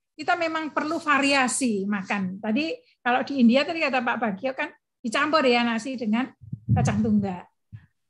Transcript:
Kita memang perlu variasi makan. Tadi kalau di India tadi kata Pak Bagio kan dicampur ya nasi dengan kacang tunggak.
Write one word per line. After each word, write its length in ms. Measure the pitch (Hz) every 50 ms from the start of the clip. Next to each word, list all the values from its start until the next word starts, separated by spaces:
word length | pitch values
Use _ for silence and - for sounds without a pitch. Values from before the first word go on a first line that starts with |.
| _ _
Kita 240 | _ - 311 - 349
memang 360 | 349 339 320 320 320 320 294
perlu 240 | - 311 294 302 339
variasi 840 | 311 - 302 285 277 277 277 277 277 254 240 - - 277 240 208 196 190
makan. 540 | 202 208 196 190 - 214 202 190 185 190 196
Tadi 360 | - 214 220 277 311 330 - - _ _ _ _
kalau 200 | - 240 247 262
di 180 | - - 277 277
India 240 | 240 226 240 269 302
tadi 160 | 349 339 330
kata 200 | 311 277 247 254
Pak 180 | 240 247 240
Bagio 340 | 233 247 214 190 190 254 262 262
kan 140 | - 294 339 - _ _ _ _
dicampur 460 | _ - 226 - 285 294 311 302 311 269
ya 160 | 254 240 240
nasi 340 | 240 233 226 226 220 277 262
dengan 320 | 240 254 208 214 214 262 269 - _ - - - - -
kacang 320 | - - 247 240 240 208 208
tunggak. 480 | 220 233 208 208 196 196 180 175 - - _ _ _ _ - - - _ _ _ _